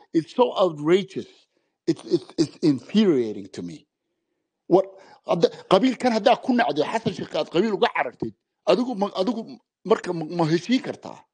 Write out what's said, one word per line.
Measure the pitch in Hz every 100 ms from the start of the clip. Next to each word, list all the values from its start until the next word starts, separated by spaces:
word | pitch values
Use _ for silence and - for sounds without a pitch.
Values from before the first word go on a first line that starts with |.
| _
it's | 165 151
so | - 247 -
outrageous. | 185 156 151 185 185 - - _ _ _ _ _ -
It's, | - -
it's, | - -
it's | - 156 -
infuriating | 170 131 - 202 208 143 113 104 92
to | -
me. | 87 76 _ _ _ _ _ _ _ _ -
What, | 180 - - - - -
hadda, | 175 - - -
qabiilkan | 185 262 240 254
haddaa | 220 208 214
ku | -
nacdo, | 240 165 147
Xasan | 139 226 -
Sheikh | 175 170 170
aad | 151
qabiil | 160 220 190
uga | 214
carartid, | - 131 - 151 - _ _ -
adigu | 185 247 214
ma, | 202
adigu | - - 226 - - _ _
marka | - 185 -
ma, | 165 156
ma | 175 160
heshiin | 170 - 254
kartaa? | - - - - _